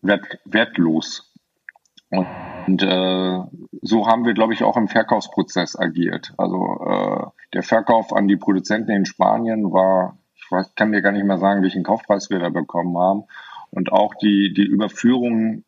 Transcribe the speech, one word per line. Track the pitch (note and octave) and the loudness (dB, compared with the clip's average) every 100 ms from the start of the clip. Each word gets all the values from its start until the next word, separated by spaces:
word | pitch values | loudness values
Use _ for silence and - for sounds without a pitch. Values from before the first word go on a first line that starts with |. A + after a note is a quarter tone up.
wert-, | F#2 G2+ - - - | 2 0 -2 -16 -2
wertlos. | G#2 A2+ - E2 D#2+ - - _ _ _ _ - _ _ _ _ | 0 0 0 2 2 -2 -14 _ _ _ _ -20 _ _ _ _
Und, | F#2+ F2+ - - - - F#2 | -4 -4 -6 -14 -10 -2 0
äh, | F#2+ F#2 F#2 F#2 F#2 F#2 F#2 - - - | 2 0 0 0 -2 -4 -8 -16 -18 -14
so | - A2+ G#2+ | -2 0 2
haben | A2+ A#2+ | 2 2
wir, | A2+ | 2
glaube | C#3 | 0
ich, | A2 | 2
auch | A2 A#2+ | 0 2
im | G#2+ | 2
Verkaufsprozess | A#2 A2 A2 - - F#2 - E2+ - | 0 2 0 -2 -4 -4 -2 -6 -2
agiert. | E2+ E2 F2 - - - | -4 0 -2 -4 -10 -4
Also, | G1+ F#2 G1+ G1+ - | -2 -2 -4 -4 -2
äh, | G1+ G1+ G1+ - _ - - | -2 0 -2 -6 _ -8 -8
der | |
Verkauf | - A2+ G2+ A#2 G#2+ | 2 0 4 2 2
an | - G2+ | 0 2
die | G2 | 2
Produzenten | - G2 F2+ G#2+ A2 | 2 0 0 -2 0
in | G#2 F#2 | 0 0
Spanien | - F#2+ A2 A#2 A2 G2+ | 2 2 2 0 -2 0
war, | F#2 F#2+ F#2+ F#2 - _ _ | 2 4 4 0 -6 _ _
ich | - | -4
weiß, | F#2 F#2+ - | -4 -4 -2
kann | A2 | 0
dir | G#2 | 2
gar | G2+ | 0
nicht | G2+ G2+ | 0 0
mehr | F#2 | 2
sagen, | G2 G2+ | 2 2
welchen | F#2+ F#2 | 0 0
Kaufpreis | E2+ A2 - G2+ - | -2 -2 0 -2 0
wir | G2 | -4
da | F2 | -2
bekommen | E2 D2+ F2 F2 F2 | -4 -4 -4 -2 2
haben. | F2+ G2+ G#2+ - - - - | 2 2 -4 -20 -20 -20 -12
Und | - F#2 | -6 0
auch | - G#2 | 2 2
die, | - G#2+ G2+ G2+ | 0 2 2 2
die | G2+ G2+ | 0 0
Überführung | G2+ G#2 - A#2 B2+ A#2+ A2+ A2 A2 | 2 -2 0 2 2 0 -2 -2 -4